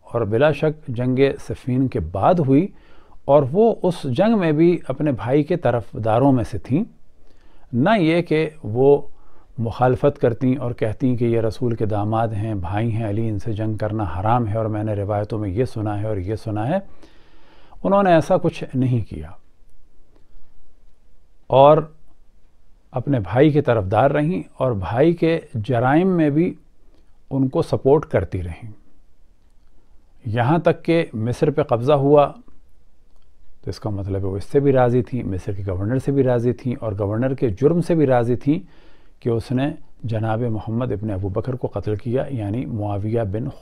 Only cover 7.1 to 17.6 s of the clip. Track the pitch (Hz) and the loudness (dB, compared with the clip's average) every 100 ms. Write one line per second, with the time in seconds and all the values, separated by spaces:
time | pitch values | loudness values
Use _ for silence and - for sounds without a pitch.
7.1 | - - - - - - 120 165 220 160 | -16 -18 -16 -18 -16 -6 0 2 4 4
8.1 | 170 165 151 156 - 110 113 139 143 - | 2 2 0 0 -4 -4 4 6 6 2
9.1 | - - - - - 113 - 127 123 147 | -8 -12 -14 -12 -6 -4 2 2 4 2
10.1 | - 127 113 127 127 120 117 110 104 127 | 2 0 2 0 0 -2 -2 -2 0 0
11.1 | 113 120 113 110 - 123 113 107 104 104 | 2 2 2 0 0 -2 0 0 0 0
12.1 | 110 113 104 110 104 85 101 117 107 110 | 0 0 -2 -4 -4 -4 -2 0 -2 -2
13.1 | 104 113 101 120 104 110 104 107 110 98 | -2 -2 -2 -2 -2 -2 -2 -2 -2 -4
14.1 | 85 107 123 110 113 110 107 107 101 98 | -2 2 2 0 -2 -2 -2 -2 -2 -2
15.1 | 104 107 113 104 95 127 113 104 104 107 | -2 -2 -4 -4 -2 -2 -2 -4 -4 -4
16.1 | 104 90 110 113 104 117 196 - - - | -4 -4 -6 -6 -4 -2 -2 -4 -12 -14
17.1 | - - - - - | -20 -18 -18 -18 -18